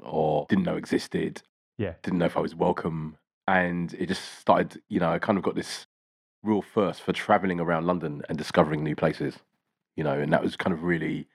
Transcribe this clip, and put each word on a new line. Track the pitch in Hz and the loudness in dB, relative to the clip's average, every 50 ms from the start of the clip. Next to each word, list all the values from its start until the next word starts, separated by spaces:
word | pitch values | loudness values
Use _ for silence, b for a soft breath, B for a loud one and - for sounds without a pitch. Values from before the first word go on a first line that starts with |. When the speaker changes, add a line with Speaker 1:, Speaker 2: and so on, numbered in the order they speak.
| - | -8
Speaker 1:
or | - - - - 76 76 76 - | -4 0 0 2 2 2 0 2
didn't | - - 95 87 | 2 2 2 2
know | 85 82 | 0 -2
existed. | 80 - - - - - - - 85 80 76 - - - _ _ _ _ _ _ | -4 -2 -2 -2 -2 -2 -2 -4 -2 -2 -2 -6 -8 -18 _ _ _ _ _ _
Speaker 2:
Yeah. | - 107 90 87 - | -6 -6 -6 -6 -8
Speaker 1:
Didn't | - - 90 87 | -6 -2 0 0
know | 85 | 0
if | 82 - | 0 0
I | 80 | 0
was | 78 80 80 | -2 -2 -2
welcome. | 82 87 90 90 - - 87 80 80 78 78 78 _ _ _ _ _ - | 0 2 2 2 0 -2 -4 -4 -4 -6 -8 -10 _ _ _ _ _ -2
And | - 95 92 90 87 87 87 87 85 - | 2 4 4 4 2 0 -2 -4 -4 -4
it | - 95 | -6 -4
just | 80 95 - - - - - | -4 -4 -4 -6 -12 -14 -4
started, | - - 92 87 90 87 - - _ | 4 4 6 6 4 0 -4 -16 _
you | - 107 95 | -2 0 2
know, | 87 82 | 2 2
I | 82 85 | 2 0
kind | - - 104 | 2 2 0
of | 92 80 | 2 2
got | - 82 | 0 -2
this | - - - - - - _ _ _ _ _ _ _ _ _ _ _ - | -2 -4 -6 -10 -12 -12 _ _ _ _ _ _ _ _ _ _ _ -2
real | 104 107 98 | 0 0 0
thirst | - - - 110 101 87 82 - | 0 -2 0 0 2 2 0 -4
for | - - 87 | -4 -4 -2
traveling | - - - 104 101 92 95 90 87 | -2 4 4 4 4 4 2 0 0
around | 85 82 85 80 82 | 0 0 0 2 2
London | 87 90 87 82 78 73 73 - | 2 0 0 -2 -6 -8 -8 -8
and | - 82 | -6 -6
discovering | 73 73 - - 90 85 76 78 76 76 | -6 -4 0 4 4 4 4 2 -2 -2
new | - - | -4 -2
places, | - - 78 - - - - - - _ _ _ _ _ _ _ _ _ _ - | 0 0 0 0 0 -4 -6 -6 -8 _ _ _ _ _ _ _ _ _ _ -8
you | - - | -4 -2
know, | - - 139 | -2 -2 -2
and | 71 76 80 | 0 2 2
that | - - | 2 2
was | - - | 0 -4
kind | - - 92 90 | -2 -2 -2 -2
of | 78 82 | -2 0
really | 87 85 80 78 78 76 76 - _ B | 0 0 0 0 -2 -4 -6 -8 _ B